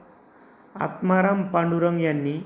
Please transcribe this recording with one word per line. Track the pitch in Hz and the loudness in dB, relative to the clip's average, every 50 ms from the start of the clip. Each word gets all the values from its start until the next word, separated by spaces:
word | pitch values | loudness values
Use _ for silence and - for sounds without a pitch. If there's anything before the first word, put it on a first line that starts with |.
| - - - - - _ - - - - - - - - - | -18 -20 -20 -20 -20 _ -20 -20 -20 -20 -20 -20 -20 -16 -10
आत्माराम | 202 - 160 - - - 185 185 185 185 196 202 202 185 | -6 -6 -6 -6 -4 0 2 2 4 4 4 2 0 0
पांडुरंग | 185 180 175 170 170 170 170 170 175 175 170 | 0 0 0 0 2 2 2 2 2 2 0
यांनी | 165 160 151 147 143 143 147 160 185 | 0 0 0 0 -2 -4 -4 -6 -8